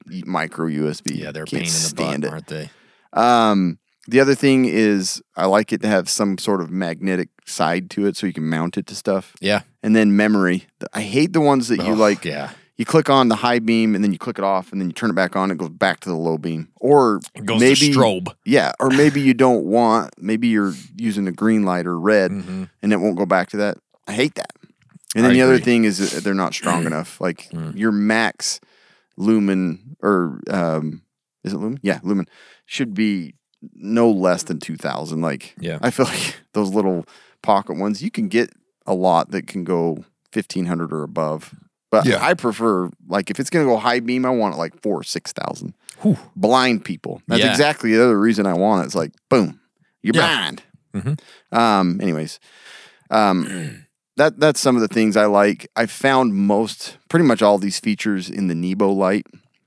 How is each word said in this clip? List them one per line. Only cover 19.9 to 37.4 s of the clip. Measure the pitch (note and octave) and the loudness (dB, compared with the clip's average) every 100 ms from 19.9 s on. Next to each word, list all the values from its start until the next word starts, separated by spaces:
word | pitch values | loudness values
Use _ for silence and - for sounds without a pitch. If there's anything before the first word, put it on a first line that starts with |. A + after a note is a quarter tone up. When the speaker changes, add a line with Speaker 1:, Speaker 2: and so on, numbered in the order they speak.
| A2 D#2 - | 2 0 -8
Speaker 1:
maybe | F2+ A2 A#2+ | -4 -2 2
you're | G#2+ G2+ D2 - F2 | 2 0 -4 -12 -8
using | A2+ G#2 F#2+ | -4 -2 -4
a | |
green | E2+ G#2+ A2 | -2 0 2
light | G2 F2+ F2 | 2 -2 -4
or | F2 | -2
red | F2+ G#2+ F#2 | 2 2 2
Speaker 2:
Mm-hmm. | G2 F#2 F#2 F#2 _ | -2 -8 -10 -12 _
Speaker 1:
and | G#2 | -2
it | G#2 | 0
won't | G2+ F2 | 0 -2
go | F#2+ | 0
back | F#2+ F2 | 0 0
to | G#2 | -4
that. | G#2 - _ _ - | -4 -6 _ _ -8
I | |
hate | G#2 C#3+ - | -2 -2 -2
that. | - - - _ _ _ - A2 | -12 -16 -20 _ _ _ -6 2
And | |
then | B2 | 4
Speaker 2:
I | |
Speaker 1:
the | B2 | 6
other | C3 | 6
Speaker 2:
agree. | B2+ A#2 | 4 4
Speaker 1:
thing | A#2+ A2 | 2 2
is | F#2 G2 | 0 -4
that | D#2 | -4
they're | G2+ G2 | -4 -2
not | F2+ | -2
strong | - - E2+ D#2+ | -4 -2 -2 -2
Speaker 2:
<clears throat> | |
Speaker 1:
enough. | D#2 E2+ - | -4 -8 -6
Like | F2+ E2+ - | -6 -6 -10
Speaker 2:
Mm. | E2 D#2 E2+ | -12 -10 -4
Speaker 1:
your | A2 | 0
max | G#2 G#2 A2 A2 - - - _ _ _ _ _ - | 0 0 0 0 -4 -8 -8 _ _ _ _ _ -4
lumen | G2 A2 G2+ F#2+ F#2 E2+ A2+ D3+ | 0 2 2 0 -2 -6 -12 -6
or, | G2+ G2 E2+ C2+ - | 0 0 0 -6 -6
um, | F#2+ E2+ D#2+ D#2 - _ _ _ _ | -4 -2 -2 -4 -8 _ _ _ _
is | - | -10
it | F#2+ | -8
lumen? | G#2+ C3+ | -8 -6
Yeah, | G2+ D#2 | -4 -4
lumen | F2+ G2+ E2+ _ - _ _ | -4 -4 -4 _ -20 _ _
should | - B2+ | -6 -6
be | G2 A2 G2 D#2 - _ _ - | -2 -2 -2 -8 -16 _ _ -20
no | - F#2+ A2+ A#2+ | -14 -4 2 4
less | G2+ F#2 F2 | 4 2 0
than | - D#2+ | -2 -8
two | - D#2+ | -8 -8
thousand. | D2+ C2 D#2 D#2+ | -6 -6 -6 -4
Like | E2 C#2 - - | -4 -6 -10 -12
Speaker 2:
Yeah. | E2+ D#2 | -10 -4
Speaker 1:
I | A#2+ | -4
feel | B2+ C3 | 0 -2
<laughs> | |
like | - - - _ | -2 -8 -10 _
those | G#2+ G2+ | -4 -2
little | G2+ F#2+ F2 E2 - _ _ | 0 0 -2 -6 -18 _ _